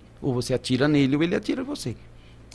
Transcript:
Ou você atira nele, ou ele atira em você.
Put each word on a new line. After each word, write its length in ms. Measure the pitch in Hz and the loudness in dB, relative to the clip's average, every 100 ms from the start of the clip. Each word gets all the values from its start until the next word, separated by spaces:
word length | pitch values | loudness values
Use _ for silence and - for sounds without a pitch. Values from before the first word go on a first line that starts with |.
| - - | -8 -6
Ou 140 | 143 | -4
você 180 | 123 120 | -2 -2
atira 340 | 123 - 127 147 | -4 0 2 4
nele, 300 | 147 135 147 | 4 4 2
ou 60 | |
ele 120 | 170 | 0
atira 280 | 208 - 269 | 0 -2 -4
em 20 | |
você. 320 | 262 294 123 107 - - - - - | -4 -8 -8 -10 -16 -20 -20 -20 -20